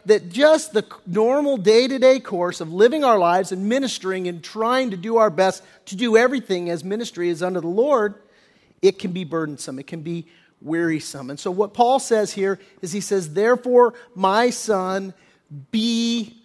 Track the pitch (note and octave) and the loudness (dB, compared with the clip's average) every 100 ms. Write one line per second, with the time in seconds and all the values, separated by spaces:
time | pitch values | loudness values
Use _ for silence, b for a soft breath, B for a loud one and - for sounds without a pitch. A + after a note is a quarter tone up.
0 | F3+ G#3 F3 F3+ D4 D#4 - G#3 - - | 2 2 2 2 4 4 2 -4 -4 -10
1 | - F3 A3+ C#4 D4 C4 F3+ A3 B3+ C4 | -6 0 2 2 0 0 4 4 4 2
2 | C4 C4 - F#3 F3 - D#3+ F3 A3+ D#4 | 4 4 0 -4 -4 -4 -8 2 4 4
3 | C#4 G#3+ E3+ F3+ F#3+ F#3 G3+ B3+ C4 - | 2 4 4 2 0 -4 -2 -2 -2 -6
4 | F#3 F#3 F3+ E3+ - G#3+ A3+ B3+ B3+ F#3+ | -6 -6 -6 -8 -12 -4 0 0 0 -4
5 | G3 A3+ G#3+ D#3+ F#3+ F3+ b b - F#3 | -2 2 2 4 0 0 b b -16 -6
6 | A#3+ A3 B3 C4+ - F#3 F3 E3+ F3 G#3 | 2 4 4 0 -4 -4 -4 -6 -6 -6
7 | A#3+ - F3 E3 F3+ F#3 E3 F#3+ C#4 C4+ | -8 -6 -4 -2 -4 -4 -2 0 2 2
8 | G#3 G3+ b b b b b _ F#3 F#3+ | 0 -6 b b b b b _ 0 0
9 | G3 F3 E3+ E3 D#3 C#3 - C3 C#3 E3+ | -4 -8 -6 -6 -6 -8 -12 -14 -14 -12
10 | D#3 E3+ D#3 b b _ C#3+ E3 E3+ D#3 | -10 -10 -12 b b _ -6 -2 -2 -2
11 | - C#3 C3 D3 G3+ F3+ G#3 G3+ A#3+ C4+ | -6 -12 -14 -10 -6 -2 -2 2 2 2
12 | - A3 G#3 - G3 F#3+ b b F#3 G3+ | 2 0 0 -2 -2 -4 b b -8 -6
13 | - G3 E3 D3+ A3 B3 B3+ B3 A#3+ B | -2 -2 -2 0 2 2 4 4 4 B
14 | B - F#3+ G3+ B3 - - G3+ F#3 F#3+ | B -2 0 2 2 -2 -2 -2 -2 -4
15 | F#3+ - b b _ D3 C3+ A3+ A3+ A#3 | -6 -14 b b _ -20 -6 -2 0 0
16 | A#3 A#3 G#3 - | 0 -2 -6 -12